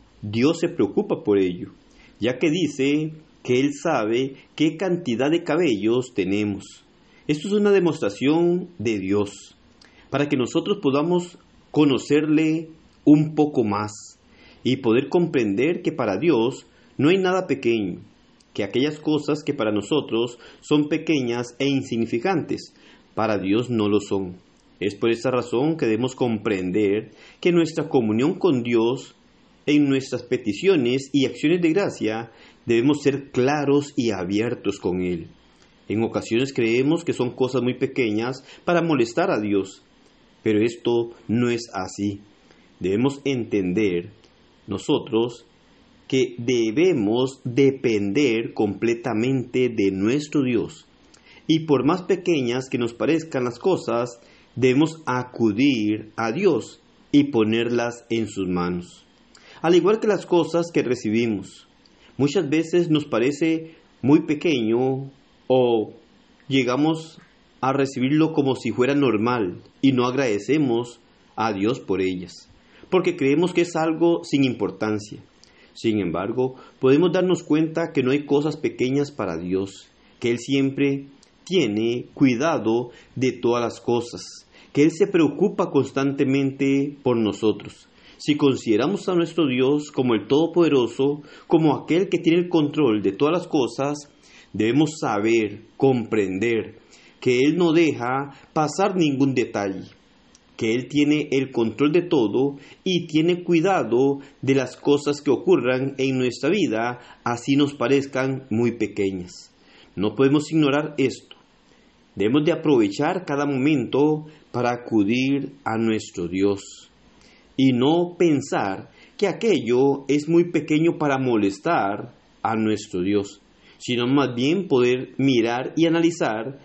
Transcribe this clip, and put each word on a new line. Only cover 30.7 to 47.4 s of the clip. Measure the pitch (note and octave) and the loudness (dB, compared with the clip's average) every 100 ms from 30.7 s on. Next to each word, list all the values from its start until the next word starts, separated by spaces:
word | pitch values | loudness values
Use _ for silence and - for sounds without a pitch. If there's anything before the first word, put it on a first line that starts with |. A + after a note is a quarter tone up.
| F3+ A#2+ C3 - | 2 2 0 0
y | - F3 | 0 0
acciones | - D3+ F3+ | 0 0 2
de | E3+ | 2
gracia, | E3 F#3+ - G#2+ A2 A#2+ - - - - | 2 0 -2 -4 -4 -8 -16 -20 -10 0
debemos | A#2 B2+ D3 | 2 2 2
ser | C#3+ C3 C3+ | 0 -2 -2
claros | - B2+ D3+ C#3 C#3+ C#3+ - | 0 0 2 2 0 0 -2
y | A#2 | -2
abiertos | G2 F2+ G2+ A#2 A#2 - - | -2 -2 -2 -2 -4 -6 -4
con | G2 F2+ | -4 -2
Él. | F2+ F2 - - _ _ _ _ - | -2 -4 -8 -20 _ _ _ _ -6
En | G#2+ | -2
ocasiones | A2+ G#2+ - A2+ C3+ | -2 -4 -2 -2 -2
creemos | C3+ A2+ A#2+ C3+ E3 E3 | -2 0 2 2 0 -2
que | |
son | A#2 B2 | -4 -4
cosas | A#2+ B2+ B2+ | -2 -2 -2
muy | A#2+ B2+ | -2 -2
pequeñas | C3 C3+ A#2 G#2 A#2+ C3 - - - | -4 -2 -2 -2 -4 -6 -14 -10 -2
para | F3 | 0
molestar | E3 D#3+ A#2 - F#3+ | 2 2 0 0 0
a | C3+ | 0
Dios, | G#2+ G2+ F#2+ - _ _ _ _ _ _ | 0 0 -2 -8 _ _ _ _ _ _
pero | A2+ G#2 | 0 2
esto | A2+ A#2 - A#2+ A#2 - - | 2 0 -2 0 -2 -6 -4
no | A2+ A#2+ | 0 0
es | A#2 A#2 | -2 -6
así. | F#2+ F#2 - G#2 G2+ - _ _ _ _ - | -8 -8 -6 -6 -6 -12 _ _ _ _ -6
Debemos | F2+ G2+ C3 C#3 | -2 0 0 -2
entender | C#3 C3 G#2+ G#2 F#2 F2+ G#2+ F2 F#2+ - - _ _ _ - | -4 -4 -2 -2 0 0 0 -2 -6 -14 -20 _ _ _ -10
nosotros | G2 - C3+ - A2 A#2+ - _ _ _ _ _ _ - | -6 -2 -2 0 -2 -2 -6 _ _ _ _ _ _ -4
que | C3 B2 - | 0 0 -2
debemos | A#2 B2+ A2 G#2+ F3+ D#3 G2+ A#2 C3 C3 | -2 0 2 2 2 2 0 0 -2 -4